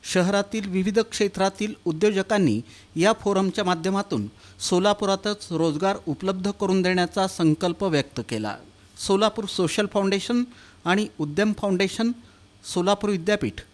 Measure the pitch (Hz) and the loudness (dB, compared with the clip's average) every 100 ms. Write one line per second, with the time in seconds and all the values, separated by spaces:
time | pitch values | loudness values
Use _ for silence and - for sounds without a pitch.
0 | - 190 180 202 202 220 196 185 185 214 | -2 0 2 0 0 -4 -2 -2 0 0
1 | 220 - 202 190 196 196 214 - 175 156 | -2 0 -2 0 -2 0 -6 -4 -4 2
2 | 208 196 190 208 165 107 - - - 160 | 2 2 0 2 4 2 -4 -20 -10 0
3 | 190 220 202 196 190 185 180 170 175 196 | 2 2 0 2 0 0 0 0 0 -2
4 | 202 120 104 - - - - 180 202 208 | -2 -4 -4 -12 -20 -10 0 2 4 2
5 | 202 190 214 208 - 165 165 147 190 196 | 0 -2 -2 -6 -6 0 0 2 -2 -2
6 | - 139 190 185 190 196 196 190 180 180 | -4 -4 -2 -2 -4 -2 2 2 4 2
7 | 175 - 190 - 165 151 180 170 196 151 | 0 0 -2 2 2 2 0 0 0 0
8 | - - 113 110 107 - - - - - | 0 -6 -6 -4 -4 -8 -14 -20 -20 -12
9 | - 196 214 214 202 - 185 - 202 208 | 0 2 2 0 -6 -2 -2 0 0 0
10 | 196 196 - 240 240 - - - 170 196 | 0 0 0 -2 -2 -10 -20 -8 0 0
11 | 214 - 151 147 214 208 202 185 190 - | 0 -4 -4 0 0 0 0 0 0 0
12 | 226 240 - - - _ - 180 180 202 | -4 -4 -12 -20 -20 _ -6 -2 0 0
13 | 208 175 165 202 117 - - | 0 -2 0 0 -2 -6 -18